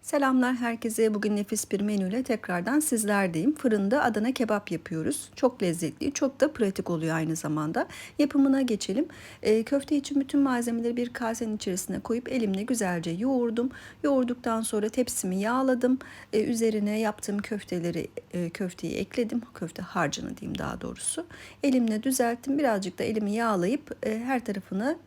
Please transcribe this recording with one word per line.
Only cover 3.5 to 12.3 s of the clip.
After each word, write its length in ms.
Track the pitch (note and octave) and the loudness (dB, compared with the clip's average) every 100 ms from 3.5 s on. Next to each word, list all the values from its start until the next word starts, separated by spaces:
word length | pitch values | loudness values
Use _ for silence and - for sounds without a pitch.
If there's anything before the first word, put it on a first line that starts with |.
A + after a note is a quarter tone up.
| D4+ | 2
Fırında 480 | C4 G#3+ G3 C4 | 2 2 4 4
Adana 280 | - G#3+ A3 | 2 2 0
kebap 400 | C4 A3+ G#3 - | 0 0 0 0
yapıyoruz. 580 | E3 - D#3+ D#3+ D4 - - | -6 -4 -4 -2 -4 -8 0
Çok 280 | C4 B3 | 0 2
lezzetli, 500 | F#3 E3 E3 - - | -2 0 -4 -2 -4
çok 280 | - C4+ - | 0 -2 2
da 120 | D4+ | 0
pratik 360 | D4+ G3+ F#3+ F#3+ | 2 -2 0 -4
oluyor 260 | E3+ D#3+ D#3+ | -2 0 0
aynı 200 | D#3+ D#3+ | -2 -2
zamanda. 520 | D3+ D3+ D3+ G3 F4 - - - | -2 -2 -2 -2 -4 -8 -18 0
Yapımına 420 | C#4+ D4 C4+ C4+ | 2 4 4 4
geçelim. 440 | B3+ G#3 - G3+ F4 - - - | 2 0 0 -2 -2 -6 -18 -6
Ee, 200 | - A3 | 2 2
köfte 320 | A3+ C#4 C#4 D4 | 4 0 2 -2
için 240 | C#4 C#4+ | 2 0
bütün 200 | C4+ C#4+ | 2 2
malzemeleri 580 | C#4 B3 A#3+ A#3 A#3 A#3+ | 4 2 0 0 0 0
bir 160 | A#3+ | -2
kasenin 420 | - A#3 A3+ A3+ G#3+ | -2 -4 -2 -4 -4
içerisine 440 | - F#3 - F#3 | -2 -4 -4 -6
koyup 320 | - A#3 B3+ | -2 -2 0